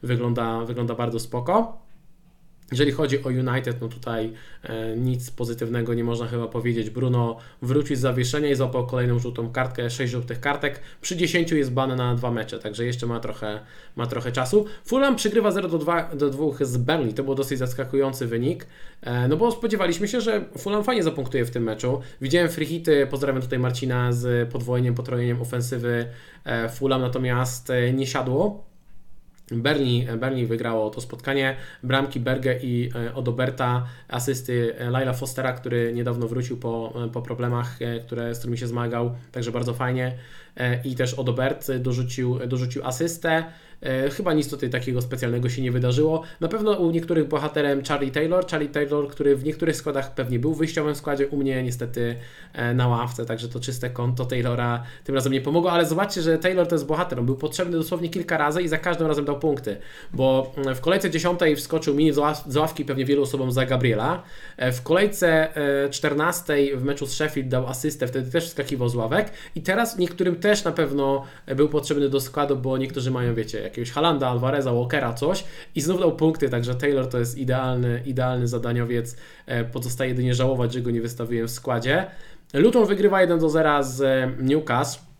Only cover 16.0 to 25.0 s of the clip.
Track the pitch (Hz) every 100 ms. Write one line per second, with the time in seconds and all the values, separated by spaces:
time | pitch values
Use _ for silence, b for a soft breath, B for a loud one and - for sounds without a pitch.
16 | - 151 143 135 156 131 135 123 123 160
17 | 120 104 135 135 135 135 127 - 127 135
18 | 135 127 120 117 127 165 - B B B
19 | 117 123 123 156 233 226 233 208 180 170
20 | 208 247 220 208 - - 202 208 208 240
21 | 160 156 123 135 120 123 113 110 123 127
22 | B B 135 170 165 170 151 165 165 147
23 | 135 135 139 131 123 127 123 123 131 123
24 | 123 120 123 120 117 123 120 123 123 123